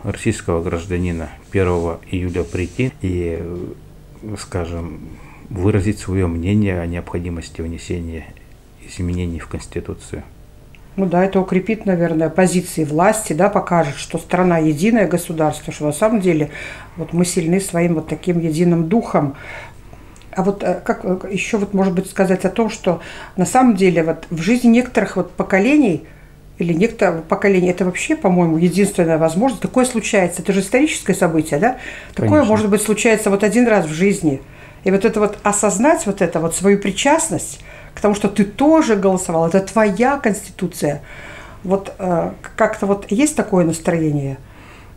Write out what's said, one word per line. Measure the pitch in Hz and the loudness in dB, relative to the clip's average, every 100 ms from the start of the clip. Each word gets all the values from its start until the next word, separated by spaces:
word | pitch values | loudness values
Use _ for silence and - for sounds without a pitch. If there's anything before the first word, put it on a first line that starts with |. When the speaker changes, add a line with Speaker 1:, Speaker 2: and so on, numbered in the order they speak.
Speaker 1:
российского | - 90 113 104 - 85 | -8 -4 -4 -4 -2 -2
гражданина | 85 85 85 90 90 82 78 - - | -2 -6 -4 -4 -2 -4 -8 -12 -6
первого | 98 92 87 85 82 - | 0 2 0 -2 -6 -6
июля | 92 90 87 | -6 -4 -4
прийти | 85 90 87 - 127 - | -4 -4 -6 -4 -4 -4
и, | 92 90 85 82 | -4 -2 -4 -6
э, | 85 87 - - - - - - 107 101 | -8 -8 -10 -14 -20 -20 -20 -18 -14 -12
скажем, | - 92 82 85 82 80 82 - - - - | -8 -6 -6 -6 -8 -12 -14 -18 -20 -20 -12
выразить | 98 92 107 92 104 | -2 0 2 0 -4
свое | - 95 90 | -4 -2 0
мнение | 85 85 107 101 90 | -2 0 2 2 -2
о | 85 | -4
необходимости | 85 85 - 87 85 - - | -6 -6 -8 -6 -8 -10 -10
внесения | 82 82 - 90 85 82 76 - - - - - | -10 -10 -8 -8 -6 -10 -14 -20 -20 -20 -20 -20
изменений | - - 87 87 90 82 | -20 -8 -4 -4 -4 -6
в | - | -10
Конституцию. | - - - - 87 - - - - - - - - - - | -12 -10 -10 -10 -12 -12 -12 -14 -20 -20 -20 -20 -20 -12 -4
Speaker 2:
Ну | 190 | 0
да, | 170 | 2
это | 190 190 | 2 2
укрепит, | 185 185 190 220 202 | 0 0 0 -2 0
наверное, | 180 170 160 160 | 0 2 2 0
позиции | 160 185 175 - - | 2 2 2 -2 -4
власти, | 151 151 190 214 - | -2 2 2 2 -2
да, | 160 202 | 0 2
покажет, | 208 - 175 151 | 2 0 0 0
что | 143 - 185 | -4 -8 -8
страна | - 175 185 165 | -2 0 2 4
единое | 156 147 208 233 175 | 2 2 2 4 2
государство, | 170 - 165 151 147 - | 0 -2 0 0 -2 -10
что | - 151 | -4 -4
на | |
самом | 147 214 226 | 0 2 2
деле | 185 160 151 - - - - - | 2 2 0 -6 -14 -14 -16 -12
вот | 160 | -4
мы | 170 | 0
сильны | 175 185 160 185 | 2 0 2 0
своим | 190 170 175 | 0 0 2
вот | 160 156 | 0 -2
таким | 156 - 175 | -6 -2 0
единым | 165 151 175 165 160 | 0 2 2 2 2
духом. | 226 - 185 147 - - - - - - - - - - | 0 2 0 0 -4 -14 -16 -16 -20 -20 -20 -20 -20 -12
А | - | -2
вот, | 185 202 | -2 0
э, | 202 175 | -2 -2
как, | - 226 | -2 -4
э, | 190 185 190 | -2 -4 -4
еще | 196 - 220 | -6 -2 -2
вот, | 202 | -2
может | 190 190 | 0 0
быть, | 175 180 | 0 -4
сказать | - 185 185 | -2 0 0
о | 185 | 0
том, | 190 220 | -2 -2
что | - - 170 - - - - | -2 -2 -2 -6 -16 -12 -2
на | 175 | 0
самом | 254 254 190 | 4 4 4
деле | 190 165 | 4 4
вот | 160 160 - | 0 -2 -6
в | 160 | -4
жизни | 165 240 240 | 0 4 6
некоторых | 233 247 - 196 190 | 4 4 0 -2 -2
вот | 180 | -4
поколений | - 180 190 214 302 240 151 - - - - - - | -4 0 2 4 4 4 2 -4 -20 -20 -20 -20 -6
или | 170 | -2
некоторых | 165 226 - 196 165 | 2 2 2 0 0
поколений | 160 196 202 190 180 | -2 0 4 4 2
это | 175 185 | 2 -2
вообще, | 180 - | -2 -4
по-моему, | 311 196 180 170 160 | 0 2 4 4 4
единственная | 175 170 196 - 165 160 | 2 4 2 2 2 4
возможность. | 165 156 262 208 | 2 2 0 0
Такое | 190 262 247 | -2 0 2
случается, | 226 - 208 175 - | 0 0 2 2 -2
это | 175 | -2
же | 190 | -2
историческое | 190 254 311 - - | 2 2 2 0 -2
событие, | - 175 160 156 147 | 0 2 2 0 0
да? | 214 262 - - - | 0 0 -8 -16 -12
Такое, | - 110 | -2 2
Speaker 1:
Конечно. | 302 233 | 4 4
Speaker 2:
может | 214 214 | 4 4
быть, | 202 | 2
случается | 208 208 240 214 214 | 2 0 2 2 2
вот | 196 | 2
один | 208 214 240 | 2 4 4
раз | 208 160 | 4 2
в | |
жизни. | 156 196 180 156 135 - - - - | 0 2 2 0 -2 -6 -20 -20 -6
И | 196 | 0
вот | 190 | 2
это | 226 220 | 2 2
вот | 208 208 | 0 0
осознать, | 208 202 214 185 269 330 220 | -2 0 0 2 2 2 0
вот | 180 | 0
это | 170 170 | 0 0
вот | 165 | -2
свою | - 190 202 | 0 2 2
причастность | 202 190 277 311 - 175 - - - - - | 0 -2 2 2 2 -4 -6 -12 -18 -20 -18
к | - | -2
тому, | 208 | 0
что | 202 202 | 2 0
ты | 202 | 0
тоже | 202 - 285 320 302 208 | 0 2 4 4 4 2
голосовал, | 190 185 - 165 165 | 2 0 0 0 2
это | 190 | 2
твоя | 196 226 214 185 247 285 | 0 2 2 2 0 2
конституция. | 233 196 - - 175 - 151 147 - - - - - - | -2 -4 -6 -8 -8 -4 -4 -4 -10 -18 -16 -18 -18 -14
Вот, | 180 196 196 - | -2 -2 -2 -8
э, | 185 170 - - | -2 0 -2 -6
к-, | - - | -14 -2
как-то | 220 214 196 | -2 0 -2
вот | 196 - | -2 -2
есть | 208 302 - | 0 2 0
такое | - 185 | 0 2
настроение? | 165 165 - 170 156 147 139 135 - - - - - | 2 0 -2 0 0 0 -2 -8 -12 -20 -20 -20 -20